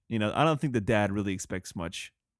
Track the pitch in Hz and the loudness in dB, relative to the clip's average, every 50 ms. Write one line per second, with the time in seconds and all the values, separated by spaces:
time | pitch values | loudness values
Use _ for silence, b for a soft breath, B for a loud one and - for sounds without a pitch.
0 | _ - 113 110 107 107 - - 147 160 156 147 - 147 120 117 98 110 113 104 | _ -4 -2 0 0 2 2 4 4 4 2 2 0 0 0 0 2 4 4 4
1 | 104 101 98 107 98 101 95 92 - - - 92 - - - 98 85 82 - - | 4 2 0 0 -2 -2 -2 -4 -6 -6 -6 -8 -8 -8 -8 -6 -6 -6 -8 -10
2 | - - _ _ _ _ _ | -12 -14 _ _ _ _ _